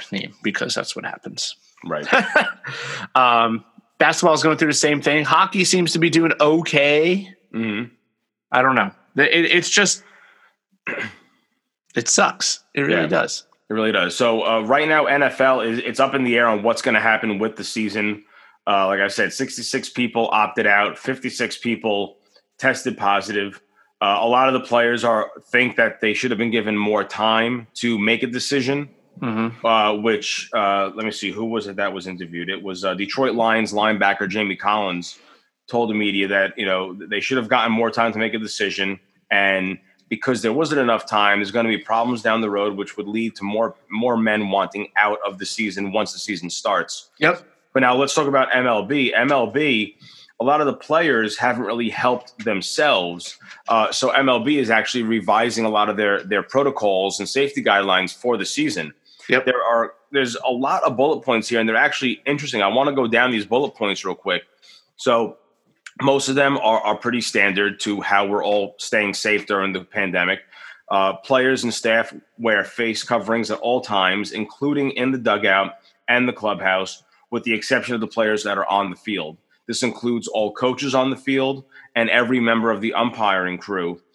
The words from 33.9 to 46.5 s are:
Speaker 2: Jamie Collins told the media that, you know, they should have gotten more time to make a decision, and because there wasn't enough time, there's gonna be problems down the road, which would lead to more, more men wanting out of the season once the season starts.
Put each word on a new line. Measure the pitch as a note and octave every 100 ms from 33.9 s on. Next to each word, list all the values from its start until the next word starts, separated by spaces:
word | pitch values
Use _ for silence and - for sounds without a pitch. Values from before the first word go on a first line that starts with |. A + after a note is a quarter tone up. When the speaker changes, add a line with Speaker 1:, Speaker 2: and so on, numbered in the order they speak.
| G#2+ G2+ G2 G2
Speaker 2:
Jamie | G#2 G#2 F#2
Collins | G2+ G#2+ G2+ F2 E2+ - _ _ _ _ -
told | A#2+ A#2
the |
media | G#2+ G#2 G2 G2
that, | G2+ G2 -
you | G2
know, | F#2 F#2+
they | F#2+ F2 G#2
should | - C3
have | A2
gotten | B2+ A2+
more | A2+ A2+
time | A2+ A#2
to | G#2+
make | A2
a | A2
decision, | G#2+ - G2+ F#2+ G2 F#2+ _ _ _
and | G#2 G2 F#2+ F#2 F#2 _ _ _
because | A2 - A#2+
there | A2
wasn't | A#2+ D#3 D3
enough | A#2+ A2 -
time, | G#2+ G#2 G2+
there's | G2
gonna | A2 A2+
be | G#2
problems | - A2+ A#2 A#2+
down | A2 A2+
the | A2
road, | G2+ G#2 G2
which | G2 -
would | G2+
lead | A2 A2+ -
to |
more, | G2+ G#2+ A2+ - _
more | G#2+ B2 A#2
men | A2 G#2+ G2+
wanting | G2 F#2 G2+ G#2 -
out | G#2 G#2 G2+
of | F#2+
the | G2
season | - G#2+ F#2 G2
once | G2+ G#2
the | -
season | - F#2+
starts. | E2+